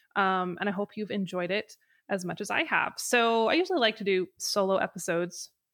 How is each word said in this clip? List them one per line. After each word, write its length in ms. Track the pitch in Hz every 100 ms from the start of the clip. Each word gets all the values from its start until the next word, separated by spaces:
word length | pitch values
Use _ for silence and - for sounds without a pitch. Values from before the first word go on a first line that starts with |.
| _ -
Um, 400 | 190 185 180 170
and 80 | 202
I 60 |
hope 240 | 196 202 214
you've 140 | 202
enjoyed 380 | 208 185 180 175
it 280 | 202 - - _ _ -
as 160 | 196 175
much 160 | 170
as 100 | 208
I 140 | 208 320
have. 300 | 170 - -
So 500 | - 240 233 226 220
I 60 |
usually 260 | 320 370 349
like 160 | 220 214
to 80 |
do 240 | 196 185 180 -
solo 380 | - 208 196 190
episodes 760 | 185 185 - 170 175 - - _ _